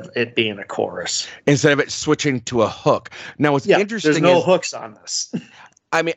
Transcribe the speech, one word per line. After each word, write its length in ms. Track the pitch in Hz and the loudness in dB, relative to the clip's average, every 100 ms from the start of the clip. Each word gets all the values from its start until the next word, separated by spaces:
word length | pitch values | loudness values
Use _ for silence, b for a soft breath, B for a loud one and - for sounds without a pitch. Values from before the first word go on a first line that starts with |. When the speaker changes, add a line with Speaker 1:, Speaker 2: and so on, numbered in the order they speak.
Speaker 1:
of 80 | - 120 | -2 -6
it 180 | 117 | -4
being 240 | 117 110 101 | -2 -4 -6
a 60 | |
chorus. 640 | 98 - 101 90 85 - - B - | -8 -6 -6 -6 -6 -6 -8 B 0
Speaker 2:
Instead 260 | 143 147 | 2 4
of 80 | 143 | 2
it 100 | 143 | 0
switching 500 | - 151 151 147 127 | -4 -2 0 0 -4
to 200 | - 123 | -2 0
a 60 | 104 | 0
hook. 420 | - 151 107 - B B - | 0 0 0 -2 B B -2
Now, 160 | 147 | 2
what's 140 | 139 196 | 2 4
Speaker 1:
Yeah, 120 | 170 | 4
Speaker 2:
interesting 320 | 202 220 156 | 2 0 0
Speaker 1:
there's 100 | 151 | 4
no 160 | 170 175 | 4 4
Speaker 2:
is 60 | 175 | 4
Speaker 1:
hooks 260 | 180 - | 2 0
on 220 | 120 113 107 | -10 -14 -16
this. 280 | - - - - | -8 -6 -6 -8
<laughs> 40 | B B B _ _ | B B B _ _
Speaker 2:
I 100 | 165 | 0
mean, 120 | 165 | 0